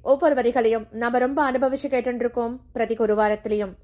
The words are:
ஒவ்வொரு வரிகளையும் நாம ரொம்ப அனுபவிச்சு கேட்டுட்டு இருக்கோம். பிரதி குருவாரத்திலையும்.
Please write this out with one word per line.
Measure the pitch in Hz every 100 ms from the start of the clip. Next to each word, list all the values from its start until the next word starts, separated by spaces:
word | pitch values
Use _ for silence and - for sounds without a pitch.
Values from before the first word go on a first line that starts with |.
ஒவ்வொரு | - 269 320
வரிகளையும் | 269 240 240 220 226 214
நாம | 220 240 247
ரொம்ப | 254 277 277
அனுபவிச்சு | 254 269 269 285
கேட்டுட்டு | 262 240
இருக்கோம். | 240 240 240 233 254 -
பிரதி | 240 220
குருவாரத்திலையும். | 226 214 214 214 214 214 208 196 -